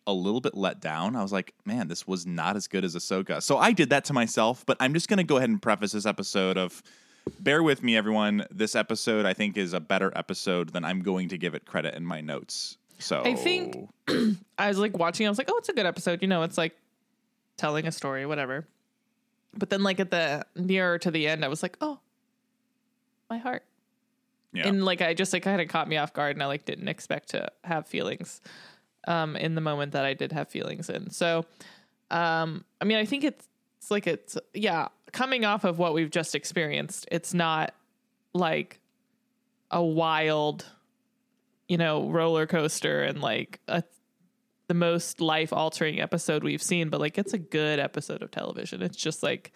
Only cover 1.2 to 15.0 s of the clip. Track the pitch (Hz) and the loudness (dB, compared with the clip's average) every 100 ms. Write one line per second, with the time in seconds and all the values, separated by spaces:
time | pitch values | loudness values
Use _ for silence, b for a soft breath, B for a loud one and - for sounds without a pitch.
1.2 | 98 98 - - - 120 87 85 - 92 | -2 -4 -6 -10 -6 -4 -4 -6 -6 -6
2.2 | 87 85 80 101 - 98 92 85 - 95 | -4 -2 -2 -2 -2 -2 -2 -4 -4 -2
3.2 | 95 78 - 135 196 196 139 139 - 135 | -2 -4 2 6 6 6 4 4 4 2
4.2 | 113 - 113 131 - 127 131 156 - 202 | 2 4 2 2 0 2 2 2 2 2
5.2 | 160 139 127 107 117 101 101 104 104 101 | 4 4 4 2 2 2 0 0 0 0
6.2 | 98 101 92 92 90 - b b b b | 0 2 2 2 -2 -6 b b b b
7.2 | - - 98 147 165 135 120 113 104 110 | -12 -2 2 4 6 4 4 4 4 2
8.2 | 104 104 - 92 107 117 107 110 - 110 | 4 2 -2 -2 0 2 0 -2 0 2
9.2 | 101 92 104 101 92 87 78 95 95 - | 2 2 0 0 -2 -2 0 2 2 -2
10.2 | - 92 - 90 82 85 80 95 92 92 | -4 -4 0 0 0 -4 -2 -2 0 0
11.2 | 90 90 87 80 - 90 78 - 85 80 | -2 -4 -4 -6 -6 -4 -4 -4 -6 -8
12.2 | 76 71 - - - - _ - - 69 | -6 -8 -8 -10 -10 -12 _ -14 -4 0
13.2 | - 254 349 359 - 62 - _ - 254 | 0 0 0 0 -2 -8 -14 _ -2 2
14.2 | 226 185 - - 202 196 208 196 | 2 2 -4 -2 0 2 0 0